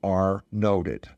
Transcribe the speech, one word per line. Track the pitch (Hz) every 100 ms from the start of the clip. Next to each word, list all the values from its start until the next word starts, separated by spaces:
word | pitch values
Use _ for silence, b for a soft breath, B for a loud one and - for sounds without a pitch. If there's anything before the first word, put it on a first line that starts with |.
are | 98 92 95 98 -
noted. | 107 104 98 85 58 -